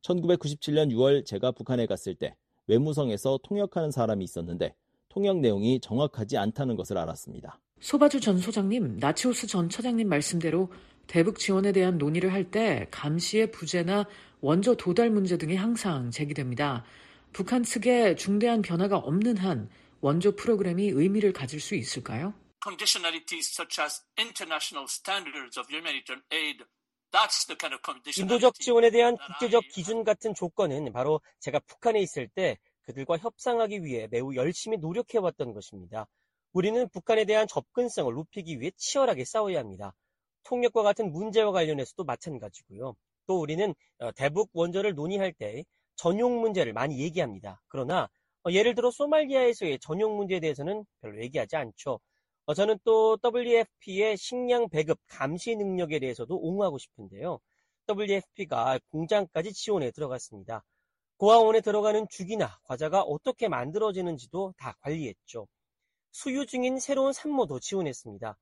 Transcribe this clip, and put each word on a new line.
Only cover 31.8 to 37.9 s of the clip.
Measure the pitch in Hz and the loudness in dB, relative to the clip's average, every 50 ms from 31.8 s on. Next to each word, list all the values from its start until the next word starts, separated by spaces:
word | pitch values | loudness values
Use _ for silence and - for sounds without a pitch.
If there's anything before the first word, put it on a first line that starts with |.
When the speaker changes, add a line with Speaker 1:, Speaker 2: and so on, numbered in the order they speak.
| - 233 220 214 | 0 2 2 2
Speaker 4:
있을 | 190 156 - 147 123 104 | 0 0 -4 -8 -10 -8
때 | _ 190 185 156 107 - _ _ _ _ | _ -2 0 0 -2 -4 _ _ _ _
그들과 | _ - 120 135 135 - 165 | _ -14 -12 -10 -2 -2 -2
협상하기 | 165 190 233 _ _ - 254 240 233 226 208 214 202 170 | -2 -2 -8 _ _ -2 0 2 2 0 0 -2 -6 -6
위해 | 147 123 113 110 107 | -4 -4 -6 -6 -2
매우 | 113 117 131 135 135 | -4 -2 -2 -2 -2
열심히 | 127 127 160 175 - - 220 220 | -2 -2 -2 -2 -4 -4 -4 -4
노력해왔던 | 196 151 160 180 233 240 _ - 226 190 175 - - 147 120 107 | -4 -4 -4 -4 -4 -4 _ -2 0 0 0 -2 -4 -8 -8 -8
것입니다. | 104 95 - - 95 90 87 107 110 107 _ _ _ _ _ _ _ _ _ | -12 -16 -16 -18 -18 -16 -12 -10 -12 -12 _ _ _ _ _ _ _ _ _
우리는 | - 180 180 208 220 240 254 185 | -2 0 0 2 2 0 0 -2
북한에 | _ 185 - - 226 220 214 | _ -8 0 2 2 2 4
대한 | 190 214 220 220 208 | 4 2 2 2 2
접근성을 | - 143 - _ _ 247 247 233 | -2 -6 -6 _ _ -2 -2 -2